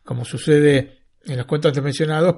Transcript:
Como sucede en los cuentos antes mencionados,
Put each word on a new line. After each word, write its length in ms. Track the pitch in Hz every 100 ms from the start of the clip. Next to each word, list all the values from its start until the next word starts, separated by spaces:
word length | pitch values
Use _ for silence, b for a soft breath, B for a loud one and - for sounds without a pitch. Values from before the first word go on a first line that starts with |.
Como 240 | - 123 117
sucede 800 | 127 - 147 147 139 - - _ _
en 140 | - 127
los 80 | 127
cuentos 240 | 151 156
antes 120 | 139
mencionados, 540 | 143 135 156 156 180